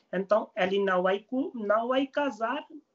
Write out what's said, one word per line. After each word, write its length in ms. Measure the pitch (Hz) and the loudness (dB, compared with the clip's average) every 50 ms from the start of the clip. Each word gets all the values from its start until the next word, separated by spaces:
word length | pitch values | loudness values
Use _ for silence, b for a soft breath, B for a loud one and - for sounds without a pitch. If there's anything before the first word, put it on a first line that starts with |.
| b b - | b b -4
então 380 | 185 196 185 208 220 254 - - | -4 0 2 2 2 2 0 -4
ele 220 | - 185 190 196 196 | -2 0 2 2 2
não 240 | 196 190 185 180 | 2 2 2 2
vai 160 | 180 180 196 208 | 2 2 2 0
cu-, 300 | - - 254 262 294 392 - | -2 -4 -4 -4 -4 -4 -4
não 320 | 240 208 202 208 220 233 240 | -4 0 0 2 2 2 0
vai 180 | 254 269 277 | 0 0 0
casar, 580 | 269 - 294 285 277 220 202 226 226 254 302 302 - 302 294 - _ | 0 0 -2 -2 -2 -2 -2 -4 -4 -4 -4 -8 -10 -16 -20 -20 _